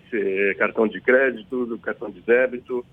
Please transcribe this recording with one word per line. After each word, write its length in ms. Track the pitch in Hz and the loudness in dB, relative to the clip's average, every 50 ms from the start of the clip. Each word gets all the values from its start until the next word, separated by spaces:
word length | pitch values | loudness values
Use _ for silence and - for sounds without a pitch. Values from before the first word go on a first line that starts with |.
| - - | -14 -6
ser 480 | - 104 98 98 95 95 101 98 92 | -4 -2 -2 0 0 0 0 0 2
cartão 320 | - 110 107 - - 113 104 | 0 -2 -2 2 0 0 0
de 140 | - - | 0 -2
crédito, 760 | - 127 127 131 135 131 120 110 95 - 131 123 120 113 117 104 | 2 4 4 4 4 2 -2 -4 -10 -8 -4 -4 -4 -4 -6 -8
cartão 280 | - 117 104 - 117 - | -8 -8 -8 -8 -10 -12
de 120 | 98 - | -12 -10
débito. 600 | - 110 120 123 131 123 123 123 127 - 127 123 120 - | 0 2 4 4 4 0 -2 -8 -8 -6 -8 -8 -8 -10